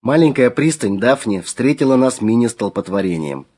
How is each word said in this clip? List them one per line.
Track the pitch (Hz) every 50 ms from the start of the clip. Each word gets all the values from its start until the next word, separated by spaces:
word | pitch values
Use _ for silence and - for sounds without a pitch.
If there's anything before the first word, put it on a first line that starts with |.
Маленькая | _ 120 143 160 165 156 127 - 127 120
пристань | - - 139 160 156 - - 101 98
Дафни | 95 107 123 139 - - 113 101 92
встретила | 85 - - - 123 139 147 139 147 135 131
нас | 127 131 131 123 -
мини-столпотворением | 107 107 113 120 120 117 117 - 110 98 - 101 90 90 95 101 95 92 87 82 78 73 71 69 69 _ _